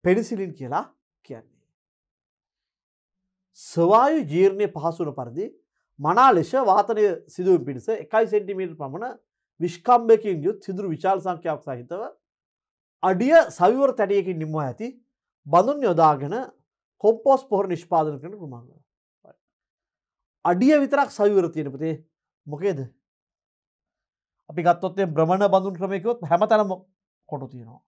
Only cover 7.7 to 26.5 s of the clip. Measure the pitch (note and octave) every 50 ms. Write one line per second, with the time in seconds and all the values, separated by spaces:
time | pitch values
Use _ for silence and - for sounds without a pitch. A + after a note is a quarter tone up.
7.7 | C3+ B2 - - A3+ G#3 - - - A3 A3+ F#3+ G#3+ G#3 G3+ F#3 G3+ F#3 F#3+ E3+
8.7 | D#3+ D#3 D3 C3 C3+ F3+ A#3 B3+ A#3 _ _ _ _ _ _ _ _ _ E3 F3
9.7 | F3 - _ B3 B3 A#3+ A#3 A3+ A3+ G#3+ A3 G#3 F3+ D#3 C#3+ F#3 A3 - - -
10.7 | F#3+ F#3 G3 F#3+ D#3+ - - F#3+ F#3+ F#3 D#3+ F#3 F3 E3 E3+ E3 D3+ D3 _ D3
11.7 | C3 A#2+ B2 C3 E3+ G3 A3+ C#4+ - _ _ _ _ _ _ _ _ _ _ _
12.7 | _ _ _ _ _ _ - F#3 F#3+ F3+ A#3 C4+ D#4+ E4 D4 - - - F3+ F#3+
13.7 | A#3+ C4+ C#4 C4+ C4 - G#3 F#3 G3+ G3+ F3 F#3 F3+ D#3+ D#3+ D#3 D#3 D#3 D3 B2+
14.7 | A#2 - A3 B3 C4 _ _ _ _ _ _ _ _ _ _ C#3+ D3+ F3 G3 B3
15.7 | D4 D4 C4+ G3+ F3 D#3+ E3 D#3 D3 C3 C#3 C#3+ F#3+ B3 C4 - _ _ _ _
16.7 | _ _ _ _ _ _ - G#3+ A3+ A3+ - C#4 C4+ B3+ C4 - G#3+ F#3+ G3+ F#3+
17.7 | F3 D#3 - _ F#3 E3 D#3 D#3 D3 C3 C#3 F3 G#3 G#3 F3 C#3 B2+ A#2+ A#2+ C3
18.7 | _ D#3+ _ _ _ _ _ _ _ _ _ - - _ _ _ _ _ _ _
19.7 | _ _ _ _ _ _ _ _ _ _ _ _ _ _ _ F3 F3+ F3+ A#3+ C#4
20.7 | D#4 D4 C#4 - C#4+ C#4 C#4 - - - G#3 G3+ G#3 G3 E3+ E3 E3 D#3 D3 C#3
21.7 | C3 C3+ D#3 D#3+ D#3 D#3 _ _ _ _ _ _ _ _ _ C#3+ D3 D3 F#3 G3+
22.7 | E3+ C#3 C3 A#2 _ _ _ _ _ _ _ _ _ _ _ _ _ _ _ _
23.7 | _ _ _ _ _ _ _ _ _ _ _ _ _ _ _ - D3+ E3+ D#3+ F3
24.7 | E3+ E3+ F#3 F#3 F3 G3 G3 F3 D3+ D3+ D#3+ D#3+ F#3 F#3+ G#3 G3 F#3 F#3+ F#3 G3+
25.7 | F#3 D#3+ F#3+ F#3+ G3 F#3+ E3 A#3 A#3+ A#3+ F#3 C#3 - A3 G#3+ G#3+